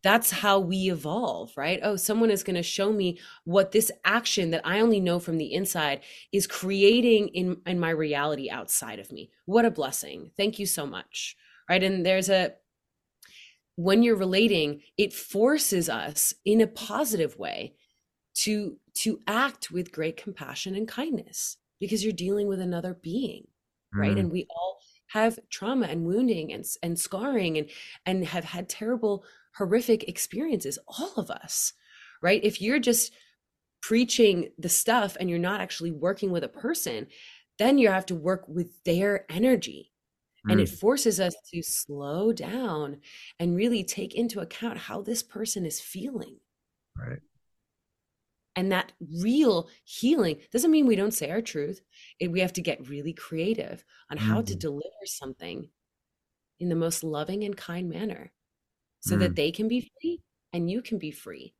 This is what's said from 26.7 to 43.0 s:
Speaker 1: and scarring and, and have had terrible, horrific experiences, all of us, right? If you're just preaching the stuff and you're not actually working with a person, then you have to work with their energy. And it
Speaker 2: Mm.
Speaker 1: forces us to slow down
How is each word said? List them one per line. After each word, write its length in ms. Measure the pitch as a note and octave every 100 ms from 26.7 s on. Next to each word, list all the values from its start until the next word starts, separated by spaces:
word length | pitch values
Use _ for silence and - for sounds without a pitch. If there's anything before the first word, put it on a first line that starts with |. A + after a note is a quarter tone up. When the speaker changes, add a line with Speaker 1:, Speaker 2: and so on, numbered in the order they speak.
| -
Speaker 1:
and 160 | E3+ E3+
scarring 580 | - F#3+ C4 B3 F3 D#3
and, 120 | D3 - - - -
and 200 | F#3+ D#3+
have 180 | F3
had 240 | E3 F3 F#3
terrible, 560 | - A3 B3 A3 G3 - _ _ -
horrific 500 | F#3+ A3 A#3+ A3 -
experiences, 680 | F3 - G3+ D#4+ G#3+ C#3 - -
all 260 | - F4+ A#3+
of 120 | -
us, 440 | - D#3+ - - - _ - - -
right? 200 | E3+ G#3
If 160 | G#3 G#3+
you're 180 | G3+ C#4+
just 320 | A#3+ A#3 - _ _ _ _ _ _ _
preaching 680 | - A3+ B3 - G#3+ F3 D3 -
the 120 | F3
stuff 460 | - - A#3+ G3+ -
and 100 | F#3
you're 80 | E3+
not 240 | F3+ G3+
actually 300 | F#3 - E3+
working 400 | D#3 E3+ G3 G3
with 120 | F3
a 40 | B2
person, 600 | - B3 E4 E3 A#2+ - - - - _ -
then 180 | A3 C#4
you 120 | A3
have 180 | F#3+ F#3+
to 80 | F3
work 320 | D#3 F#3 -
with 360 | D#3+ E3+ _
their 420 | F3 E3+ G3+ G3 -
energy. 600 | E3 B3 A#3 - C#2+ - _ _ _ _ _ G#2
And 100 | G#2
it 80 | F2
Speaker 2:
Mm. 120 | -
Speaker 1:
forces 400 | G#3 C4+ A#3+ F#3
us 140 | F3+ - -
to 80 | E3+
slow 720 | D#3+ - - C#3+ C#3+ D#3+ G#3+
down 640 | A#3 D3+ A#3+ A#3+ D#3 C#3+ C#3+